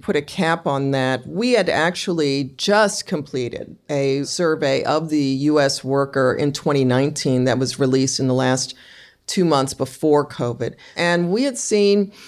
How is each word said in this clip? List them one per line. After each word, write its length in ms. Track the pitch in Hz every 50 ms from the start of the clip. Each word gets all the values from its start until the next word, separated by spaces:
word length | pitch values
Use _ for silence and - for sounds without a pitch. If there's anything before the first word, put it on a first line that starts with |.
put 140 | - - 202
a 80 | 147 143
cap 420 | - - - 180 165 165 165 165
on 240 | 165 143 139 139 139
that, 360 | 139 135 131 131 131 123 123 -
we 240 | 151 175 233 247
had 180 | 247 220 185 175
actually 840 | - 113 156 170 180 - - - 175 165 151 143 135 139 139 131 139 -
just 480 | - - 208 208 220 202 202 - -
completed 720 | - 196 156 139 - - 135 123 120 - - - - - - _ -
a 340 | 151 143 139 139 135 139 143
survey 600 | - - - 180 160 156 151 156 139 135 135 -
of 260 | - 143 160 160 160
the 120 | 151 151
U 380 | 143 135 135 131 139 151 151 151
S 240 | 143 135 131 - -
worker 500 | 131 135 139 139 135 - 135 131 127 -
in 180 | - - 147
twenty 320 | 147 - - 160 147 139 135
nineteen 600 | 127 123 127 139 147 147 - - 147 127 127 127
that 160 | 127 117 123
was 200 | 131 123 - -
released 400 | 139 131 127 135 131 135 - -
in 80 | 131 131
the 60 | 127
last 400 | 127 131 127 127 131 - - - - - - - - - - _ _ _ -
two 180 | - 202 180
months 300 | 170 151 135 131 135 -
before 520 | - 135 127 - - - 156 147 147 143 -
covid. 460 | - - 131 120 117 120 123 - - - - - -
And 360 | - 170 175 175 175 175 170
we 120 | 185 226 262
had 160 | 285 240 240
seen 520 | - - 220 208 202 202 202 208 202 196 - - -